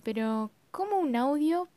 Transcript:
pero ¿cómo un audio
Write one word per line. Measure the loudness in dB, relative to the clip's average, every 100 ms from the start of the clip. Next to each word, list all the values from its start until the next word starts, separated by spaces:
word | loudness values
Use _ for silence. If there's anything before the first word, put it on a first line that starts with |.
pero | -4 -4 -2 -2 -4 _ _
¿cómo | -6 -2 0
un | 2 2
audio | 2 2 2 2 -2